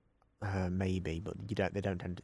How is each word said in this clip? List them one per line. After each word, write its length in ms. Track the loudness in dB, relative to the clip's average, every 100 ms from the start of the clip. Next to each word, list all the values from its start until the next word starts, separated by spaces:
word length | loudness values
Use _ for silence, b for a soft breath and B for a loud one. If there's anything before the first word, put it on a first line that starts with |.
| _ _ _ -6
Uh, 280 | -2 2 2
maybe, 500 | 2 2 2 0 -2
but 140 | -4 -6 -4
you 60 | 0
don't, 180 | 2
they 80 | 2
don't 160 | 0 -2
tend 180 | -4
to, 60 | -6